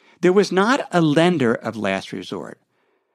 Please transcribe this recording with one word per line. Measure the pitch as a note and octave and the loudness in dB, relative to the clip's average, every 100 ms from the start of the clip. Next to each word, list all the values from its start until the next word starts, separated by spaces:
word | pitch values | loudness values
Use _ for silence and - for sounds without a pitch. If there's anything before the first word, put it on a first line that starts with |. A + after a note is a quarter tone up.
| _ _ | _ _
There | F3 | 2
was | F#3 F#3+ | 4 2
not | F3+ G#3 C4+ - | 2 0 0 0
a | F3 | 0
lender | D#3+ C#3+ E3+ F3 A#2+ | 2 4 2 2 0
of | A#2 A2+ A2 | -2 -6 -6
last | G2+ F#2+ - | -4 -4 -6
resort. | G2+ F2+ G2 B1 - _ _ _ _ _ | -14 -12 -12 -14 -18 _ _ _ _ _